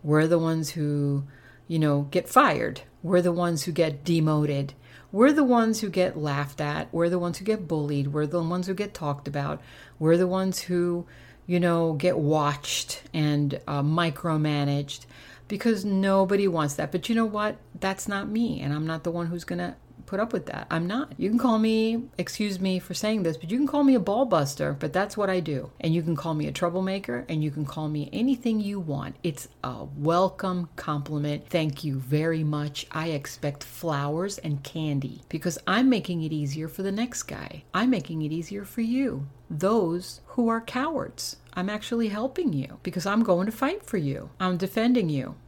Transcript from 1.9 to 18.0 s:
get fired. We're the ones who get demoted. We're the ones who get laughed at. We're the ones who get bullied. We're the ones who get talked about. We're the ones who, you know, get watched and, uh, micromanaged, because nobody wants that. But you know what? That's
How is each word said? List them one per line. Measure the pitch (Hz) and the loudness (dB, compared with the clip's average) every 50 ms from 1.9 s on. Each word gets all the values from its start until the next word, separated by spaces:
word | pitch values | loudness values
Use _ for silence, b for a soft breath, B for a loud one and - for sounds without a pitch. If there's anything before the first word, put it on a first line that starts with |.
| 143 143 143 139 | 4 2 0 0
get | - 180 175 - | -2 -2 -2 4
fired. | - 262 285 240 156 127 113 110 127 - - - - _ | 6 6 6 6 4 2 0 -2 -4 -8 -14 -20 -20 _
We're | - 165 185 180 | -2 2 4 4
the | 170 175 | 4 4
ones | 170 170 175 175 170 156 - | 2 2 0 0 0 -2 -2
who | 175 | -4
get | 160 156 165 156 151 139 - | 0 2 2 0 0 -4 0
demoted. | - 170 165 156 156 156 151 151 147 143 139 139 139 - B B B B B B B | 2 2 4 4 4 4 2 2 0 0 -2 -4 -6 -8 B B B B B B B
We're | - 196 233 285 302 | 4 6 6 6 8
the | 311 285 | 6 4
ones | 247 247 233 226 220 220 220 | 6 6 4 4 2 0 0
who | 220 202 | -2 -2
get | 165 185 180 - - | 2 2 2 2 0
laughed | 156 151 147 139 143 143 139 - - | -2 -2 -2 0 -2 -2 -4 -6 -6
at. | 151 147 147 156 156 - - | -4 -4 -4 -4 -6 -4 0
We're | 165 170 170 | 0 2 2
the | 175 180 | 2 0
ones | 175 175 170 | 0 -2 -4
who | - 190 | -4 -2
get | 214 214 208 185 | -2 -2 -2 -2
bullied. | 147 165 156 147 143 147 143 139 | -2 -2 -2 0 0 0 0 0
We're | 139 143 151 151 | 0 0 -2 -2
the | 147 175 175 | 0 0 -2
ones | 165 165 175 180 180 | 0 0 -2 -2 -2
who | 185 190 | -4 -4
get | 185 208 202 - | -4 -4 -6 -6
talked | - 165 147 139 139 - | -6 -4 -4 -4 -4 -6
about. | 147 143 143 139 147 151 151 B B B B B B B B | -6 -4 -4 -4 -4 -6 -8 B B B B B B B B
We're | 156 156 165 | 4 6 6
the | 175 185 | 6 6
ones | 180 180 185 190 190 185 - | 2 2 0 0 0 -2 -4
who, | - - 180 175 175 175 175 175 175 B B B B B B B B | -4 -2 0 0 2 2 0 -2 -4 B B B B B B B B
you | - 175 175 | 0 0 2
know, | 175 175 170 165 170 165 156 | 4 4 4 4 2 0 0
get | 143 160 180 - | 2 2 2 2
watched | - 151 143 151 156 147 143 143 139 - - - - - - - - - - - | 2 2 4 4 4 4 2 0 -2 -6 -6 -4 -4 -4 -6 -10 -12 -12 -6 -2
and, | 160 151 151 147 147 147 143 143 - - | 0 2 2 4 2 2 0 0 -4 -6
uh, | - 143 143 139 | -4 -2 0 2
micromanaged, | 147 156 170 170 165 - - - 170 160 156 151 151 147 143 143 143 143 143 143 143 - - - B B B B B B B B | 2 2 2 2 0 -2 -2 -2 0 0 2 2 2 2 2 2 2 0 0 -2 -4 -10 -14 -14 B B B B B B B B
because | - 208 202 - 233 226 196 190 | -8 -6 0 2 2 2 2 0
nobody | 208 196 190 196 196 190 190 196 185 202 196 202 | 0 2 2 4 4 6 4 4 4 4 2 2
wants | 196 170 160 151 143 143 | 2 2 2 0 0 0
that. | - 156 139 | -2 -4 -2
But | - 180 - - | -2 -4 -2 0
you | 226 | 2
know | 226 226 | 2 2
what? | 220 208 208 208 214 214 - - - - - | 0 0 -2 -2 -2 -4 -6 -14 -18 -10 -4
That's | - 190 190 190 | -2 -2 -2 -2